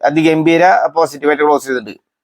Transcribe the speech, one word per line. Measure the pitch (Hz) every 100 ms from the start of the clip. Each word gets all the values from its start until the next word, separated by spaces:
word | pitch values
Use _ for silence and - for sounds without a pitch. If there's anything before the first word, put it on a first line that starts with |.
അതിഗംഭീര | 143 151 160 160 160 165 180 - 165
പോസിറ്റീവായിട്ട് | 160 156 143 143 147
ക്ലോസ് | 151 143 135
ചെയ്തിട്ടുണ്ട്. | 127 104 - _ _